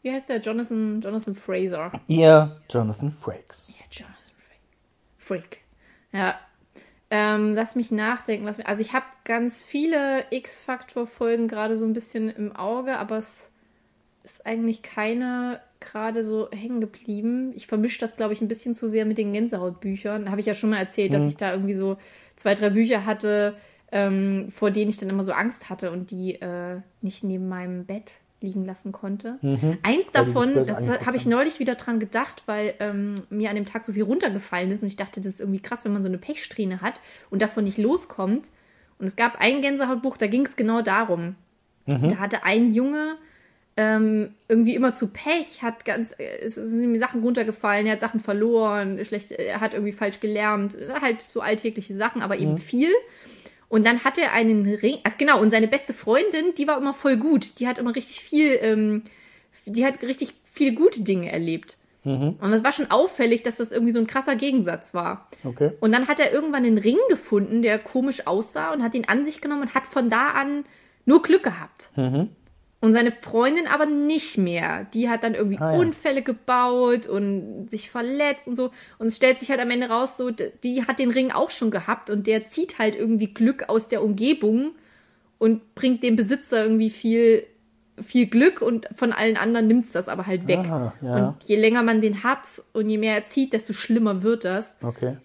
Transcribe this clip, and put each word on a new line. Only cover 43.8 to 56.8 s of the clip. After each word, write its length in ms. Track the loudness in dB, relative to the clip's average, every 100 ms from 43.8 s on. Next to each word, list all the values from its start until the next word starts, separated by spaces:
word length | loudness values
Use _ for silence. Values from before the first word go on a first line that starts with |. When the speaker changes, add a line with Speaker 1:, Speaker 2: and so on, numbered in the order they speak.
| 2 4 2 2 -2 -8 _
Speaker 1:
irgendwie 280 | 4 4 4
immer 160 | 2
zu 140 | 0 -6
Pech, 540 | -4 -2 -2 -2 -6
hat 220 | -8 -6
ganz, 280 | -6 -4 -4
äh, 120 | -8 -12 -8
es, 140 | -8 -8
es 140 | -4
sind 120 | 0
ihm 140 | 2 2
Sachen 260 | 0 0
runtergefallen, 640 | 0 0 -2 -2 0 2 2
er 60 |
hat 60 | 0
Sachen 200 | -2 -4
verloren, 840 | -2 0 2 4 2 0 -2 -4
schlecht, 280 | -6 -8 -8
er 280 | -8 -4 -2
hat 140 | -4
irgendwie 180 | -2 -4
falsch 280 | -2 -4 -4
gelernt, 560 | -4 0 0 0 -2 -6 -10 -4
halt 220 | -2 -2 -4
so 120 | -6
alltägliche 540 | -2 -2 -2 -6 -8
Sachen, 280 | -4 -2 -2
aber 140 | -4 -2
eben 140 | 0
Speaker 2:
Mhm. 60 | -2
Speaker 1:
viel. 320 | -2 0 4 2 0 -20 -20 -20 -20 _ _
Und 160 | 4
dann 200 | 4 4
hat 120 | 0 0
er 140 | 0
einen 320 | 2 4 4 2
Ring, 320 | 2 0 0
ach 160 | -4 0
genau, 220 | 4 6
und 100 | 6
seine 160 | 6 4
beste 260 | 0 -2
Freundin, 600 | -8 2 4 4 2 0 0
die 120 | 0
war 100 |
immer 160 | 2